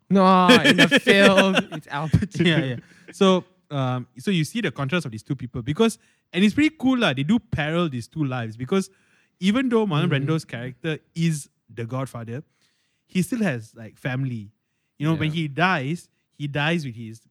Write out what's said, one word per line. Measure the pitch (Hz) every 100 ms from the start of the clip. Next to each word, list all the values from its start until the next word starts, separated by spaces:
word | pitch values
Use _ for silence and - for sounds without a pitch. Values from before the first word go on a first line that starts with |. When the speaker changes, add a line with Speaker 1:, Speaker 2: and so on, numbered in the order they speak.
| -
Speaker 1:
No, | 196 185 185 180 240
in | 277 185
the | 220
Speaker 2:
<laughs> | 277
Speaker 1:
film, | - 202 202 190 196 190 196
it's | 160 -
Al | 143 156
Pacino. | - 190 - 170
Speaker 2:
Yeah, | 156
yeah. | 135 120 - _ -
So, | - 190 185 - _ -
um, | 143 127 127 120 -
so | 208
you | 180
see | 151 233
the | 196
contrast | - 139 180
of | 139
these | 110
two | -
people | 139 123 131
because, | 113 151 226 - _ _ _
and | 170
it's | 208
pretty | 233 302 -
cool | 254 254
lah. | 202
They | 131
do | 143 226
parallel | - - 151 165 175
these | 123 -
two | 160
lives | 139 127 113 110
because | 131 190 190 _ _ _ _ -
even | 185 233 262
though | 226 214
Marlon | 151 -
Speaker 1:
Mm. | 143 139
Speaker 2:
Brando's | 160
character | - 120 123 - 165 147 _
is | 165 165 151 - _ _
the | 110 113
Godfather, | 127 131 120 113 120 - _ _ _ _ _ _
he | 185
still | 170 247
has, | 202 123 110
like, | 113 110 -
family. | 143 127 135 117 101 _ _ _ _ -
You | 147
know, |
when | 160 160
Speaker 1:
Yeah. | 160
Speaker 2:
he | 156
dies, | 135 180 170 131 170 - _ _ -
he | 143
dies | 143 147 170
with | 143
his, | 113 110 113 _